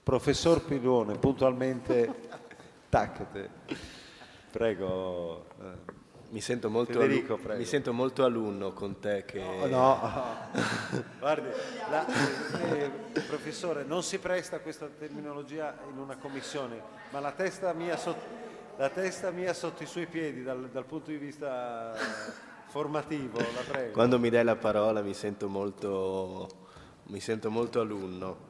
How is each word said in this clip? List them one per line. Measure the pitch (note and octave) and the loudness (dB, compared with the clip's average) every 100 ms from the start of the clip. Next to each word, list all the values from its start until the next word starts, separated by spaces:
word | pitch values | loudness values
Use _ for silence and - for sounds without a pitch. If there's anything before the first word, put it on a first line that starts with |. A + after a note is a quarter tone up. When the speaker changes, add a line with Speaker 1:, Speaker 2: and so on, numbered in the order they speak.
Speaker 1:
professor | - B2+ - B2+ E3 E3 | 4 4 4 4 6 6
Piluone, | - C#3 B2+ B2 G#2+ G#2 | 4 2 6 6 4 4
puntualmente, | C3+ C3 C3 B2+ C3 B2 - B2 A#2 - - - - | 2 6 4 4 0 0 2 4 4 0 -10 -16 -16
<laughs> | - - - - | -20 -20 -20 2
tac, | B2 G#2 - G2+ | 4 4 -4 -8
te. | G2 - - - - - - - - - - - | -8 -10 -12 -10 -10 -10 -16 -18 -18 -20 -20 -10
Prego, | A2 A2+ F#2 F#2 F#2 F#2 F2+ E2+ E2 E2 - | 2 2 2 0 0 -2 -2 -4 -6 -12 -14
eh. | F#2+ F2+ F2 - - - - | -14 -12 -14 -16 -20 -20 -10
Speaker 2:
Mi | A2 | -8
sento | - B2 A2 | -2 0 2
molto | A2+ A#2+ A#2+ | 2 2 4
Speaker 1:
Federico, | C3 C#3 - | 6 6 2
Speaker 2:
alu-, | G#2+ | -2
Speaker 1:
prego. | G2+ G#2+ | -2 -4
Speaker 2:
mi | A#2 | 0
sento | C#3+ B2+ | 0 2
molto | A#2+ C3 B2+ | 0 0 4
alunno | C3 A#2 G#2+ G2 G2 | 4 4 -2 -2 -4
con | F#2 G2+ F#2 | -4 -6 -4
te | G#2 G2+ - | -2 -2 -2
che | G2 | -6
Speaker 1:
No, | F#2 F#2 C3+ | -4 0 2
no. | C3 C3 C3 A2+ C3+ B2 A2+ - - A2+ A#2 | 6 8 6 2 -2 -4 -6 -4 -2 0 -2
<laughs> | - B2+ - - | -2 -4 -4 -4
Guardi, | C#3 D3+ C3+ G#2 - - - | 0 0 -2 -6 -6 -6 -2
la, | B2+ B2+ | 0 0
eh, | - - C3+ - C#3+ E3+ D3+ C#3+ C3+ - - D3+ | 2 2 0 -4 -2 0 0 0 -4 -4 -4 -2
professore, | D3+ D3+ - F3+ D3 | -6 -6 -4 -2 -2
non | C3+ E3+ | -2 -2
si | D#3+ - | -2 -4
presta | F3+ F3+ - D#3+ | -2 -2 -2 -8
questa | D#3 D3+ D3+ | -8 -10 -12
terminologia | C#3+ D3+ C#3+ D3 C#3+ C3 D#3 D3+ - C#3+ | -10 -10 -8 -8 -10 -8 -6 -6 -6 -12
in | C3+ | -10
una | C3+ C3 | -10 -10
commissione, | C#3+ C3+ C3 D3 B2+ A2+ - - - | -8 -8 -6 -6 -6 -8 -12 -16 -10
ma | C#3 | -6
la | C#3+ | -6
testa | C#3 F#3 F3 F#3 | -2 -4 0 -2
mia | E3 E3+ D#3 | 0 -2 -2
sot-, | F3 D#3 - - - - - - | -2 -6 -8 -12 -12 -14 -16 -2
la | C3+ | 0
testa | F3+ F#3+ F3+ F#3+ | 0 -2 -2 -4
mia | F3 F3+ | -2 -2
sotto | E3 E3+ D3+ | 0 -4 -6
i | D3+ | -8
suoi | E3+ E3 | -6 -4
piedi | D#3+ D#3 B2+ | -2 -2 -4
dal, | B2+ B2+ C3 | -4 -6 -4
dal | B2+ B2+ | -8 -6
punto | D#3 D3+ | -8 -6
di | D3+ | -8
vista | C#3+ C#3+ D3 B2+ B2 A#2 A2+ A2 A2+ G#2+ A2 A2 - - - | -8 -6 -4 -4 -4 -6 -6 -4 -4 -6 -8 -12 -16 -18 -8
formativo, | C#3+ D3+ D3+ C#3+ D3+ B2+ A2+ | -4 0 -2 -2 -4 -2 -2
la | A#2 A#2+ B2+ | -2 -2 -4
prego. | C3+ A#2+ | -4 0
Speaker 2:
Quando | G#2+ A#2+ B2 | 6 8 8
mi | A#2+ | 8
dai | A#2 A#2 | 6 6
la | A2 | 4
parola | A2 G#2 A2 A2 | 4 6 4 4
mi | G2+ | 0
sento | F#2+ G#2 G2+ G2+ | -2 -4 -2 -4
molto, | G2 G2+ G2 G#2 F#2+ F#2+ F#2+ F#2 F#2 F#2+ - - - - - - | -2 -2 -2 -2 0 0 -2 -4 -6 -10 -12 -20 -20 -20 -20 -12
mi | G2+ | -8
sento | - A2 A2 | -2 -2 0
molto | A2+ A#2 A#2+ | 0 2 0
alunno. | A2 G#2 F#2+ F2+ F#2+ F2 | 0 -2 -6 -6 -6 -8